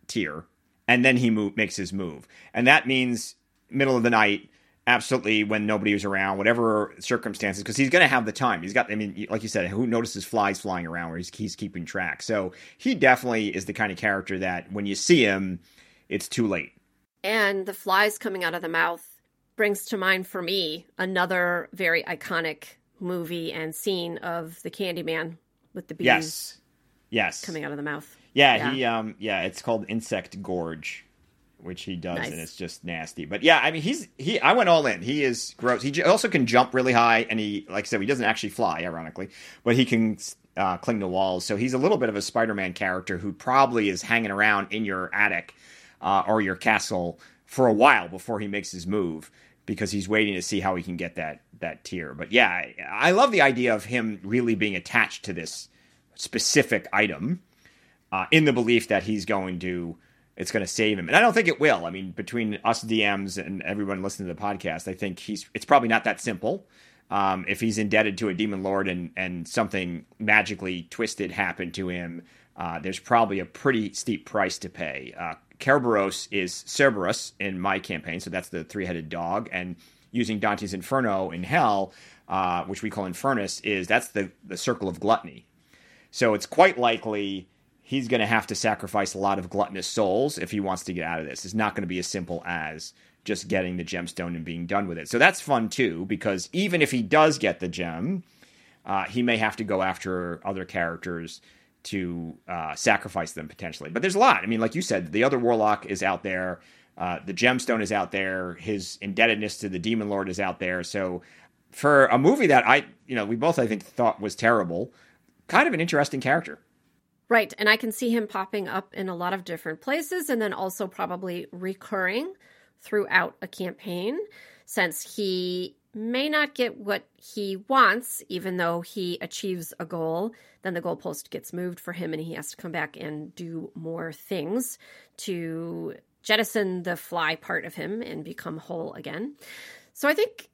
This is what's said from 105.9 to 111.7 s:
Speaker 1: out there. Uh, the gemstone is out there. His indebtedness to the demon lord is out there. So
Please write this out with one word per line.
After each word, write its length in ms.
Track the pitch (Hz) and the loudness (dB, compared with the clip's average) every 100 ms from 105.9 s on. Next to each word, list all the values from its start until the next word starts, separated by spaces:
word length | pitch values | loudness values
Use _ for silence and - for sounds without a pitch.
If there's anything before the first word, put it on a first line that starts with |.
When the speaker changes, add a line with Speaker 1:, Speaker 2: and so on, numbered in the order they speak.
| 95 | -2
Speaker 1:
out 200 | 95 90 | -2 -2
there. 360 | 101 92 92 90 _ _ _ - | -2 -4 -4 -6 _ _ _ -8
Uh, 200 | 90 85 90 | -6 -6 -8
the 80 | |
gemstone 480 | 87 123 127 123 113 | 2 2 4 2 0
is 100 | 98 | 0
out 200 | 104 92 | 0 0
there. 420 | 98 95 92 90 85 | -2 -2 -2 -6 -6
His 440 | 90 101 87 - | -4 -4 -4 -8
indebtedness 560 | 101 98 113 107 107 - | -2 4 4 4 -2 -6
to 100 | 104 | -6
the 100 | 92 | -4
demon 280 | 98 113 104 | -2 -2 0
lord 220 | 98 95 | -2 -2
is 100 | 90 | -2
out 200 | 95 87 | -4 -2
there. 240 | 90 90 | -4 -4
So 400 | 85 101 92 90 - - _ _ _ | -4 -4 -2 -4 -10 -20 _ _ _